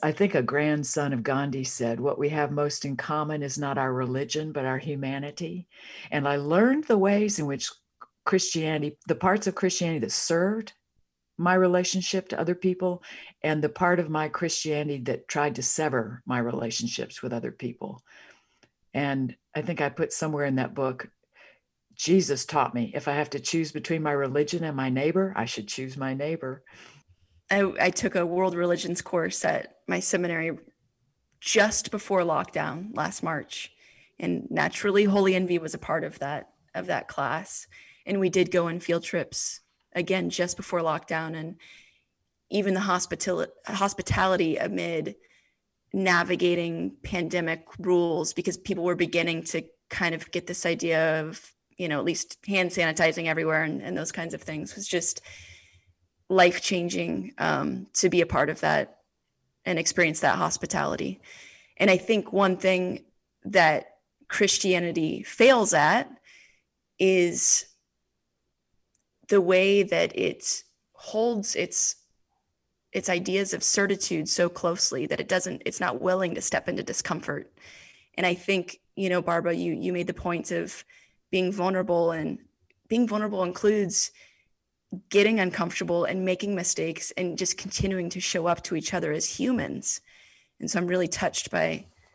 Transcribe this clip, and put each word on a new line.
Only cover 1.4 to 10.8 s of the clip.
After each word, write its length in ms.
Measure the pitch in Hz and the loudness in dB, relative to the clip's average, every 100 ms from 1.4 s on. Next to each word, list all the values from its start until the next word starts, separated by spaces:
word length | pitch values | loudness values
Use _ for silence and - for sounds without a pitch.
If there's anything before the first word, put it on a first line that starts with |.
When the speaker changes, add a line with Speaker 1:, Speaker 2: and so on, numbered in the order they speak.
| 143 135 | 0 -4
Speaker 1:
said, 360 | 131 - 120 117 | -4 -2 -2 0
"What 200 | 139 - | -2 0
we 100 | 147 | -2
have 220 | 151 143 | 0 0
most 340 | 147 147 - 143 | 0 -2 -2 -6
in 100 | 131 | -6
common 460 | - 151 151 151 | -2 -2 -2 -2
is 160 | 139 135 | -4 -4
not 220 | 143 139 | -2 0
our 140 | 131 | 0
religion, 580 | 127 127 131 143 151 156 | 0 -2 -2 -2 -4 -4
but 140 | 151 131 | -4 -2
our 120 | 131 | -2
humanity." 920 | 147 139 135 139 143 147 165 180 175 - - - - | -4 -4 -4 -4 -8 -8 -8 -8 -12 -18 -20 -18 -4
And 160 | 147 139 | 0 2
I 80 | 143 | 0
learned 480 | 143 175 233 285 | 2 6 6 4
the 140 | 302 214 | 4 4
ways 420 | 196 202 208 202 | 4 4 2 0
in 80 | 147 | -2
which 240 | 139 - - _ - - _ | -4 -6 -12 _ -20 -20 _
Christianity, 760 | - 190 - 165 156 156 147 - - | 2 2 2 -2 0 0 -2 -4 -4
the 80 | 156 | 2
parts 320 | 190 208 196 | 4 2 0
of 80 | 180 | 0
Christianity 440 | 185 - 170 160 | 0 0 0 0
that 120 | - | -2
served 640 | - - 170 190 220 214 - | -2 0 2 2 0 -6 -14